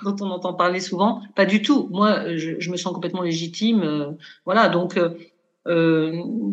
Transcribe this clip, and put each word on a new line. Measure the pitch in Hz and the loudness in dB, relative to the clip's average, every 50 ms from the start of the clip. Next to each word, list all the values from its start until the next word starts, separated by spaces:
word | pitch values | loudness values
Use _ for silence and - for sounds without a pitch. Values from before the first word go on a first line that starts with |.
| 214 196 | -6 -4
dont | 196 196 202 | -4 -4 -4
on | 190 | -6
entend | 180 175 180 180 170 | -6 -4 -4 -4 0
parler | 170 175 180 180 185 | 2 2 2 2 -2
souvent. | 185 - 202 170 202 226 254 - - - - | -4 -4 0 2 2 2 2 -2 -8 -6 2
Pas | - 196 | 2 4
du | 185 202 214 | 4 4 2
tout. | 214 - 285 262 - - | 4 4 4 4 2 0
Moi, | 175 196 208 214 202 - - 170 170 | 0 2 4 4 4 2 0 -4 -4
je, | 160 160 165 156 - | -4 -4 -4 -6 -6
je | 165 170 | -6 -6
me | 180 | -6
sens | 175 - 185 175 | -4 -4 -6 -6
complètement | 165 175 170 - 185 180 | -4 -6 -6 -4 -2 -2
légitime, | 170 165 160 170 165 - - 214 226 226 208 175 | -2 -2 -4 -4 -6 -6 -2 0 2 2 2 2
euh, | 151 151 151 143 143 156 - - - - _ - | 0 -2 -2 -4 -6 -8 -12 -16 -20 -20 _ -4
voilà, | 175 190 220 220 175 | 0 2 4 4 4
donc, | 165 170 180 175 - | 2 0 -2 0 0
euh, | 185 175 170 165 165 - - _ _ _ _ _ _ - | 0 0 0 -2 -6 -18 -20 _ _ _ _ _ _ -4
euh, | - 175 165 165 165 160 160 156 160 165 170 175 - 226 226 214 202 | 0 2 4 4 4 4 2 2 0 -4 -6 -6 -6 -6 -4 -4 -4